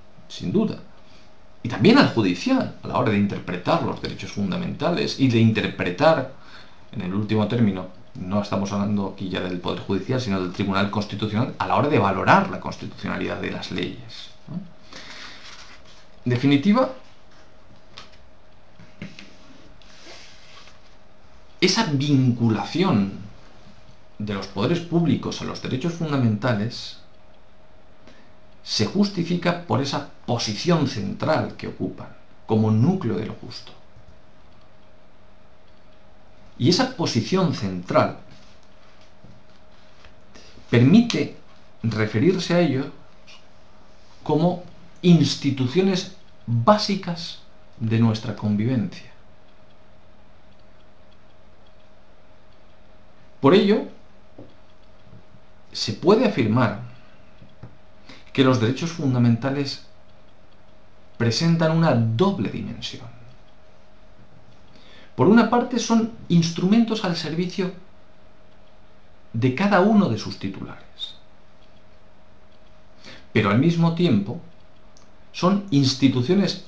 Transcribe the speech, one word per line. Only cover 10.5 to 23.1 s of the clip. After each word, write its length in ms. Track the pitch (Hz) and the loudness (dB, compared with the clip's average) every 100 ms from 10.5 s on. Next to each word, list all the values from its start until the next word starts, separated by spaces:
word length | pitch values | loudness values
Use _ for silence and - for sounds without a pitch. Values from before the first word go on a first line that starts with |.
Tribunal 380 | 90 98 98 101 | 0 0 2 2
Constitucional, 640 | 104 101 110 107 104 139 - | 0 -2 -4 0 0 0 -2
a 80 | 95 | 0
la 100 | 95 | 2
hora 120 | 147 | 4
de 100 | 139 | 4
valorar 520 | 98 95 95 180 190 | 4 4 6 6 4
la 100 | 185 | -2
constitucionalidad 800 | - - - - 95 90 92 92 | -8 -8 -10 -8 -6 -4 -4 -4
de 100 | 92 | -4
las 200 | 90 - | -6 -6
leyes, 580 | 92 90 - - - - - - | -4 -4 -6 -12 -14 -14 -16 -10
¿no? 120 | 160 - - - - - - - - - - - - - - - - | -10 -10 -14 -16 -14 -14 -14 -14 -14 -16 -16 -16 -16 -16 -16 -16 -6
En 60 | 123 | 0
definitiva, 640 | 120 139 143 202 240 262 - - - - - - - - - - - - - - - - - - - - - - - - - - - - - - - - - - - - - - - - - - - - - - - | 4 6 6 6 6 4 -2 -14 -18 -16 -16 -16 -16 -16 -16 -16 -16 -16 -16 -16 -16 -18 -18 -18 -16 -16 -14 -14 -14 -16 -16 -16 -16 -16 -18 -18 -18 -16 -16 -16 -16 -16 -16 -16 -16 -16 -16 -18 -16 -16 -16 -16 2
esa 240 | 180 226 | 4 4
vinculación 1300 | 190 139 147 135 127 117 113 101 - 151 190 113 98 | 2 2 4 6 6 4 4 2 0 2 4 4 2